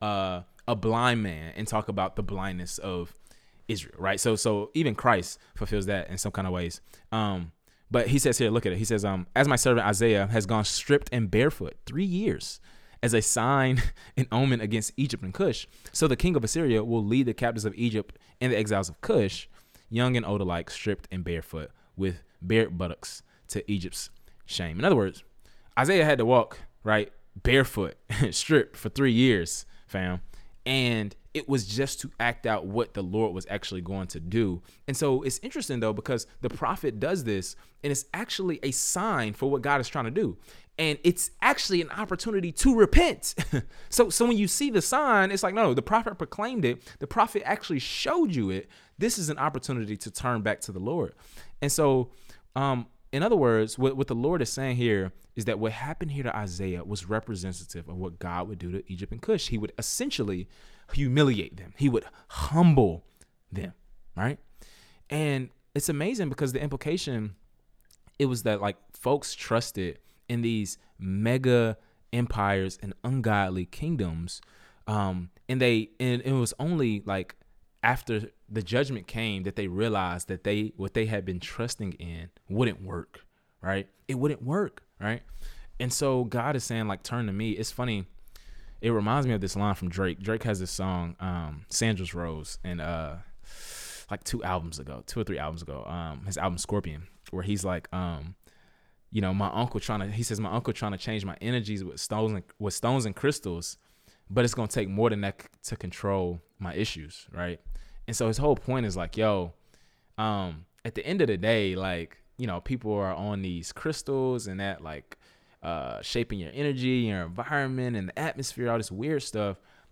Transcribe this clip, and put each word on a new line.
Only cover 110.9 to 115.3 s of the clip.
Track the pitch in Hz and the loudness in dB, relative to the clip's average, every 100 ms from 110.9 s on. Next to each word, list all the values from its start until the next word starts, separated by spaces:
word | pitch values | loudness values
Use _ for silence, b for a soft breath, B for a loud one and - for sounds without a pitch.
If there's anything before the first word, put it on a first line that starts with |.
| - | -6
the | 123 | -2
end | 196 | 2
of | 139 | 2
the | 98 | 2
day, | 104 113 101 92 | 2 2 2 0
like, | 95 87 82 - _ - | -2 -4 -6 -14 _ -8
you | 123 | -6
know, | 87 | -4
people | - 127 110 | -4 -4 -2
are | 104 98 | 0 0
on | 82 101 101 | -2 -4 -4
these | 95 87 82 | -4 -6 -8
crystals | - 156 151 - 135 131 123 104 | -8 -6 -4 -4 -2 0 -2 -4
and | 95 | -6
that, | 98 82 | -6 -6
like, | 78 76 - - b | -10 -12 -14 -20 b